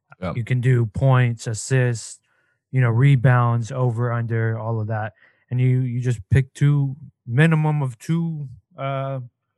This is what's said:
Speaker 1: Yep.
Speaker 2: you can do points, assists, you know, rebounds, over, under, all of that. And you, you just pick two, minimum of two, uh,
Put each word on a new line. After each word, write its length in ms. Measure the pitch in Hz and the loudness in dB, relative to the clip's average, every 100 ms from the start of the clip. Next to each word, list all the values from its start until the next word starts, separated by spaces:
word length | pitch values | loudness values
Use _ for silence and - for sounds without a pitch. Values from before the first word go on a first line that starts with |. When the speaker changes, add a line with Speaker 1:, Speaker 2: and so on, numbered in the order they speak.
| _ _ | _ _
Speaker 1:
Yep. 160 | 90 117 | -8 -6
Speaker 2:
you 60 | |
can 180 | 110 127 | -4 0
do 240 | 123 123 110 | 2 2 0
points, 640 | - 135 127 120 117 120 | 0 4 4 2 -2 -6
assists, 720 | 107 - 131 123 113 - - _ _ _ _ _ | -8 -2 0 0 -2 -10 -20 _ _ _ _ _
you 80 | 131 | 0
know, 100 | 120 | 2
rebounds, 800 | 113 143 135 127 123 120 117 113 | 4 4 6 4 4 2 0 -2
over, 400 | 131 127 113 120 | -2 -2 -2 -2
under, 440 | 117 113 113 113 113 | -4 -2 -2 -2 -2
all 200 | 110 113 | -4 -4
of 80 | 107 | -4
that. 260 | 110 110 - _ _ _ | -4 -6 -12 _ _ _
And 100 | 127 | 0
you, 200 | 127 127 | 2 2
you 200 | 127 120 | 0 -2
just 200 | 123 110 - | -4 -6 0
pick 240 | 135 135 | 2 2
two, 420 | - 143 147 139 135 - _ - | 0 2 2 -2 -6 -16 _ -4
minimum 560 | 123 165 156 151 147 | 2 2 2 0 -2
of 160 | 131 117 | -4 -6
two, 500 | - 170 165 156 139 113 _ 175 | -4 -4 -4 -6 -12 -16 _ -10
uh, 440 | 135 135 135 135 120 _ _ | -6 -6 -6 -8 -10 _ _